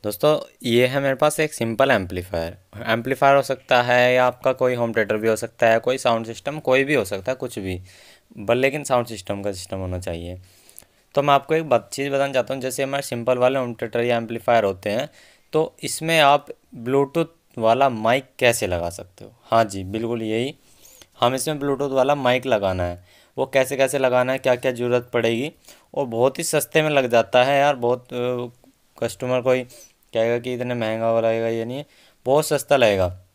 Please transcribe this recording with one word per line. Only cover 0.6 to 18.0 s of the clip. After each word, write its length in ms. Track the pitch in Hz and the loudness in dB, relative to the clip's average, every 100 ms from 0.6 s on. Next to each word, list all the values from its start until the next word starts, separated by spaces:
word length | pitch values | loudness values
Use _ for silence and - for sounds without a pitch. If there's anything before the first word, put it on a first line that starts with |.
ये 220 | 123 117 123 | 0 2 4
है 140 | 139 | 2
मेरे 140 | 139 | -2
पास 240 | 131 151 - | 0 0 0
एक 120 | 156 | -4
सिंपल 360 | - 113 113 135 | -2 -6 0 2
एम्पलीफायर। 680 | 117 92 92 90 85 82 - _ 98 | 2 0 -8 -6 -4 -6 -8 _ -10
एम्पलीफायर 520 | 113 117 120 131 139 139 | -2 -2 -2 2 4 4
हो 60 | |
सकता 380 | 135 131 - 127 | 0 -6 2 2
है 320 | 120 123 123 | 4 4 4
या 100 | 127 127 | 4 2
आपका 260 | 123 131 | 0 -2
कोई 200 | 127 127 | 0 -2
होम 180 | 123 117 | 0 -2
थिएटर 240 | 113 104 107 | 0 0 0
भी 120 | 113 | 0
हो 80 | 110 | 0
सकता 320 | 117 - 117 | -4 0 2
है, 100 | 113 | 4
कोई 200 | 123 131 | 0 -2
साउंड 280 | 123 113 113 | 0 -2 -4
सिस्टम, 320 | 113 - 151 | -10 -10 -6
कोई 240 | 139 131 | 2 2
भी 100 | 139 | 4
हो 100 | 147 | 0
सकता 280 | 95 98 95 | 0 -6 -6
है, 40 | 131 | -6
कुछ 220 | 127 117 | -8 -8
भी, 220 | 95 90 92 - - - _ - | -6 -8 -10 -20 -20 -20 _ -12
बस 180 | 101 120 | -2 0
लेकिन 280 | 135 147 | 0 -2
साउंड 220 | 139 127 117 | -2 -2 -2
सिस्टम 360 | 107 - 101 | -10 -8 -6
का 100 | 101 | -6
सिस्टम 260 | 92 - 95 | -8 -10 -8
होना 200 | 92 90 | -6 -6
चाहिए। 400 | 90 85 85 90 92 _ - - - _ _ | -8 -10 -10 -14 -18 _ -20 -20 -20 _ _
तो 80 | - | -2
मैं 120 | 143 | 2
आपको 200 | 139 - | 0 2
एक 140 | 160 160 | -4 2
बात, 200 | 120 - | 0 0
चीज़ 180 | - 139 | -8 -4
बताना 220 | 139 139 | -2 0
चाहता 220 | 127 120 | -2 -2
हूँ, 80 | 135 | -6
जैसे 200 | 127 123 | -6 -4
हमारे 200 | 135 139 | -4 -4
सिंपल 360 | - 123 120 123 | -6 -6 -2 2
वाले 200 | 123 135 | 2 2
होम 160 | 123 | -4
थिएटर 260 | 113 120 120 | -6 -4 -2
या 160 | 120 117 | 0 0
एम्पलीफायर 480 | 113 113 - 117 | -2 -6 2 2
होते 260 | 104 95 104 | 2 -2 -4
हैं, 180 | 107 147 _ - _ _ | -4 -6 _ -20 _ _
तो 220 | 156 160 _ | -2 -2 _
इसमें 360 | - - 160 165 | -10 -6 0 4
आप 280 | 143 143 - - _ - | 6 4 0 -20 _ -12
ब्लूटूथ 800 | 117 135 139 165 160 _ _ - | -2 0 0 -2 -4 _ _ 0
वाला 300 | 110 120 135 | 2 4 2
माइक 420 | 113 | 2